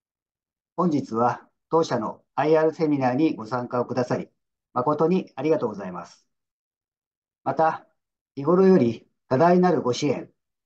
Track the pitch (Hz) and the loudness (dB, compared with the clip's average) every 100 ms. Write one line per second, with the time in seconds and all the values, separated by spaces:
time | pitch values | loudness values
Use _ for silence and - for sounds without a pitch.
0 | _ _ _ _ _ _ _ - 175 143 | _ _ _ _ _ _ _ -4 -2 -2
1 | - 110 120 - - _ _ 165 160 110 | -4 -2 -2 -2 -12 _ _ -2 0 -4
2 | - - _ - 151 160 156 151 156 143 | -6 -12 _ -4 2 2 2 0 -2 0
3 | 127 131 160 - 110 123 123 123 120 123 | 0 0 0 -2 -6 -8 -4 -4 -4 -4
4 | 123 107 - _ _ _ _ 120 143 147 | -2 -4 -8 _ _ _ _ -6 -2 0
5 | 165 185 - - 151 151 117 101 95 87 | 0 0 -4 -4 -2 0 -2 -8 -12 -12
6 | - - _ _ _ _ _ _ _ _ | -16 -20 _ _ _ _ _ _ _ _
7 | _ _ _ _ 139 135 160 - _ _ | _ _ _ _ -6 0 0 -2 _ _
8 | _ _ _ - 143 180 190 180 120 - | _ _ _ -6 0 4 6 6 4 -2
9 | _ _ - 151 170 180 180 156 123 120 | _ _ -4 2 4 4 4 2 -2 -2
10 | 147 123 160 _ _ _ | -2 -4 -8 _ _ _